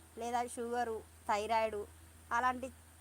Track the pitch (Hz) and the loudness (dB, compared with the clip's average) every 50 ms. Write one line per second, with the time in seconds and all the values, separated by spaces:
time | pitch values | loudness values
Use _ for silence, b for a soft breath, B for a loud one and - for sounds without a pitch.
0 | - - - - 226 240 240 240 247 247 - 254 233 233 240 240 240 233 220 214 | -20 -20 -12 -8 -6 -2 0 0 0 -2 -4 -6 -6 -2 -2 0 0 -2 -2 -6
1 | - - - - - - 226 208 214 214 226 220 220 220 214 208 202 - - - | -8 -12 -18 -8 -2 0 0 2 2 2 2 2 2 2 0 -4 -6 -8 -12 -18
2 | - - - - - - 233 233 247 254 254 254 240 262 240 - - - - - | -20 -20 -20 -20 -6 -2 0 2 4 4 2 0 -4 -8 -10 -14 -20 -20 -20 -20